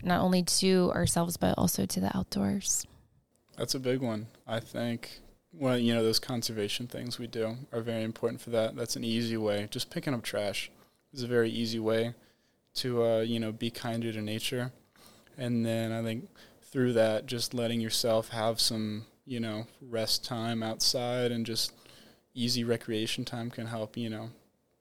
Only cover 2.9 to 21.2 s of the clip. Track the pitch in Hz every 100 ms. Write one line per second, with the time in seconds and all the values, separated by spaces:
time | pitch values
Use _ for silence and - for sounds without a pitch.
2.9 | - _ _ _ _ _ - - 139 127
3.9 | 127 123 107 113 - - 113 - 117 120
4.9 | 117 - - - - _ 165 131 123 117
5.9 | 117 113 110 - 123 113 110 104 - 120
6.9 | 120 120 117 120 117 110 123 139 120 117
7.9 | 113 110 113 117 120 - 117 110 - 117
8.9 | 135 120 113 117 113 107 104 104 123 -
9.9 | 170 151 123 - 104 101 101 - - _
10.9 | _ _ 139 120 120 113 113 113 113 110
11.9 | 113 113 117 - _ _ _ _ - 127
12.9 | 120 113 113 113 117 110 110 117 - 123
13.9 | 117 117 110 107 110 - 127 123 - _
14.9 | _ - - _ - 123 120 113 113 113
15.9 | 113 113 113 185 - - - - 139 123
16.9 | 117 110 107 135 123 - 123 117 117 113
17.9 | - 120 110 110 117 110 110 - 113 110
18.9 | 104 110 _ - 120 113 107 117 - 135
19.9 | 113 110 - - 120 113 117 110 110 -
20.9 | 131 120 123